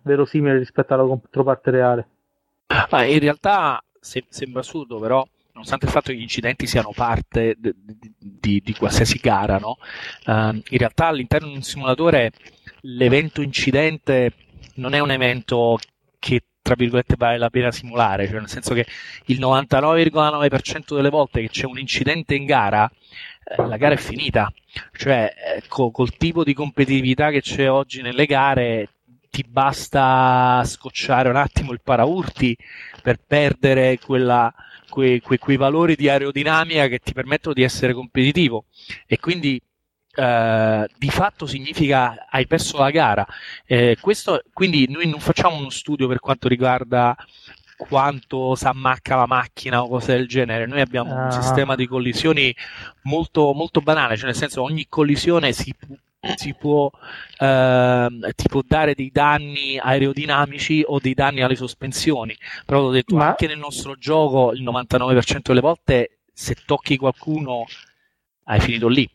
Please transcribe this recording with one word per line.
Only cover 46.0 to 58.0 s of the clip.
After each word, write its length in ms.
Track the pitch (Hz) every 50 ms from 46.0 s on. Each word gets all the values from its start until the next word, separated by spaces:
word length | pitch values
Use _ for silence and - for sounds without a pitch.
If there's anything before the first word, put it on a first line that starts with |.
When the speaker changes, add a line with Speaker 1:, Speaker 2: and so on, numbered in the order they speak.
| 135
Speaker 2:
per 120 | 127 123 123
quanto 280 | - - 135 120 -
riguarda 680 | 127 123 120 127 127 127 127 127 117 127 123 123 120 120 - - _ _ - - - - _ _ _ -
quanto 760 | _ - - 143 135 135 143 143 127 - _ - 131 131 131 131
si 100 | - -
ammacca 500 | 131 127 131 131 131 131 - _ - 135
la 120 | 131 123
macchina 540 | 120 131 127 123 - _ - - 131 123 120 123
o 40 |
cose 260 | 117 123 123 113 - 127
del 140 | 123 127
genere. 380 | 120 120 131 127 113 113 117 113
Noi 160 | 117 139 143
abbiamo 320 | 135 123 123 123 120 123 131
un 60 | 131 131
Speaker 1:
Ah. 40 | 127
Speaker 2:
sistema 440 | 127 123 123 131 131 135 139 135 131
di 120 | 123 127
collisioni 680 | 123 127 131 123 123 113 - - 160 156 147 135 127 117 - - - - - - - _ _ _
molto, 500 | 135 147 165 165 - _ 160 151 143 139
molto 260 | 147 165 165 - 165
banale, 380 | 143 156 156 156 135 117 113
cioè 80 | 107 123
nel 100 | 131 117
senso 260 | 127 151 139 - 135 127
ogni 240 | 135 160 156 - _
collisione 640 | - 156 151 147 147 135 - 170 175 170 151 131 117
si 200 | - - 131 131
pu-, 240 | _ - - 135 _ _ _ _ _ - - -
si 180 | - - 143 135
può, 380 | _ - 147 147 147 143 135 _ _ - - - - - - -
ehm, 960 | - 135 135 135 131 131 127 127 127 123 127 127 120